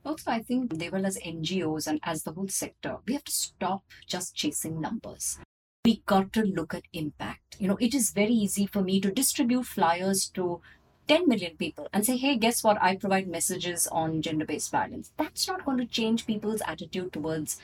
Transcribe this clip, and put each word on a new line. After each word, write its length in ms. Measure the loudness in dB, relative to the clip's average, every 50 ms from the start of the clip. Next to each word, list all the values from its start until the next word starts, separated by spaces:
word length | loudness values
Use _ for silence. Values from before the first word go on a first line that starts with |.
| -6
Also, 260 | -6 -6 -4 -2 -2
I 100 | -2 -2
think, 300 | -2 -2 -2 0 0 -2
Deval, 340 | -2 -4 -4 -2 -2 0 0
as 120 | 0 -2 -4 -6
N 200 | -8 -8 -6 -4
G 180 | -2 -2 0
Os 240 | 0 0 -2 -2 -2
and 140 | -2 -4 -4 -2
as 200 | -4 -4 -4 -4
the 80 | -6
whole 160 | -6 -6 -6 -4
sector, 500 | -4 -4 -4 -6 -8 _ -10 -10 -8 -8 -4
we 80 | -4 -4
have 120 | -4 -4
to 80 | -4 -2
stop 500 | -2 -2 -4 -6 -4 -2 -2 -2 -2 -6 _ -20 -18 -10 -6
just 260 | -6 -6 -6 -6 -6
chasing 460 | -4 -4 -2 -2 -4 -4 -4 -4 -4
numbers. 600 | -4 -4 -6 -6 -8 -10 -10 -8 -6 -6 -6 -8 -12 -20 _ _ _ _ _ _ 4
We 200 | 4 4 4 4
got 260 | 4 4 4 4 2 2
to 100 | 2 2
look 300 | 2 2 0 -2 -4 -4
at 100 | -8 -10 -8 -8
impact. 640 | -6 -6 -6 -6 -8 -8 -10 -10 -10 _ -18 -8 -2
You 80 | 0 0
know, 100 | 2 2
it 120 | 2 2 2
is 180 | 2 0 0
very 200 | 2 2 4 4
easy 340 | 4 4 2 2 2 0 0
for 160 | 0 2 0
me 200 | 2 4 4 4
to 100 | 4 2
distribute 520 | 2 2 2 2 2 2 2 4 2 2 0
flyers 640 | -2 0 2 4 4 4 4 2 2 2 2 0 -2 -2
to 260 | -2 -2 -2 -2 -4 -8 -14 -20 _ _ _ _ _ _ 4
ten 180 | 4 6 6 4
million 300 | 2 2 0 -4 -6 -4
people 320 | -6 -6 -6 -8 -8 -4
and 140 | -2 0 2
say, 100 | 2 2
"Hey, 220 | 2 2 2 2 4
guess 260 | 2 2 2 4 4
what? 180 | 4 4 6
I 140 | 4 2 2
provide 320 | 2 0 2 2 2 0 0
messages 600 | -2 -2 -2 -2 -2 -2 -2 -4 -2 -2 -2 0
on 340 | 0 0 0 0 0 0
gender-based 500 | -2 0 -2 -2 -2 -2 -4 -4 -4 -2
violence." 400 | -2 -2 -2 -2 -6 -12 -14 -10 _ -4
That's 320 | -4 -4 -4 -4 -4 -4
not 160 | -4 -4 -2
going 140 | -2 -2 -2
to 60 | -2
change 400 | -2 -2 -2 0 2 0 0 0
people's 360 | -2 -4 -2 -2 -2 -2 -2 -4
attitude 460 | -6 -6 -8 -8 -8 -6 -6 -6 -4
towards 480 | -6 -6 -4 -2 -2 -2 -4 -6 -8 -10